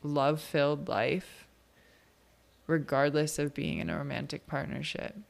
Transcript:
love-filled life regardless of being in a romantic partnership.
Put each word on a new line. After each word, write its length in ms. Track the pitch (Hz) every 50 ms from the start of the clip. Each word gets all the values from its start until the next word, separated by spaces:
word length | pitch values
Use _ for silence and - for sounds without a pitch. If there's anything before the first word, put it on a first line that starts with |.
| -
love-filled 840 | 147 147 147 135 139 151 156 - - - 160 143 143 151 143 143 -
life 580 | - 98 110 127 - 185 185 - - - - - _ _ _ _ _ _ _ - - _ _ _ _ _ _ _ _ _ _ _ _ _ _
regardless 720 | - 160 165 147 - - 135 139 147 147 151 151 151 151 -
of 140 | 147 147 143
being 240 | - - 160 -
in 140 | - 156 165
a 80 | - 160
romantic 480 | 143 143 139 - - 143 - 156 -
partnership. 680 | - - 143 - - - 131 151 156 - - - - - - 208 _